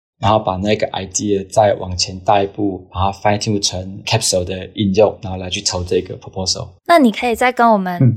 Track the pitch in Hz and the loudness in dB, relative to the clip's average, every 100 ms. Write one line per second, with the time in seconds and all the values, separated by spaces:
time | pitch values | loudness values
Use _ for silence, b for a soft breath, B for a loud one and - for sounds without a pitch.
0 | _ - 101 110 107 92 104 107 - - | _ -2 2 2 0 -2 0 0 -2 -6
1 | 92 - 107 98 95 113 104 - 92 90 | -8 -4 -2 -2 0 2 4 2 -4 -4
2 | - 92 92 101 98 - 101 90 - 90 | -6 -4 0 2 0 -2 -4 -4 -8 -4
3 | 98 - 107 101 110 101 - 90 95 101 | -4 0 -2 0 0 -2 -2 -6 -10 -10
4 | - 117 - 92 90 92 95 - 101 95 | -4 -2 0 -2 -2 -8 -8 -2 2 4
5 | 104 - 95 92 90 98 - 90 90 90 | 4 2 -8 -8 -6 -6 -4 -4 -2 -2
6 | - - - 95 92 90 87 - - 339 | -2 -12 -12 -8 -4 -4 -8 -8 2 4
7 | 240 202 247 220 247 247 233 208 185 175 | 4 2 -2 0 0 4 4 4 0 2
8 | 127 | 2